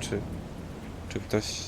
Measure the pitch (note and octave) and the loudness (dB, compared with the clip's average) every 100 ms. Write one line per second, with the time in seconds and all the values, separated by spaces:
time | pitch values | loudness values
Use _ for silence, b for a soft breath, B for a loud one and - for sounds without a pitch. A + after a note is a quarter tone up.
0 | - G2+ - - - - - - - - | 2 2 2 -4 -4 -6 -6 -6 -6 -6
1 | - G#2 - G#2+ - - | -2 -2 4 4 4 -2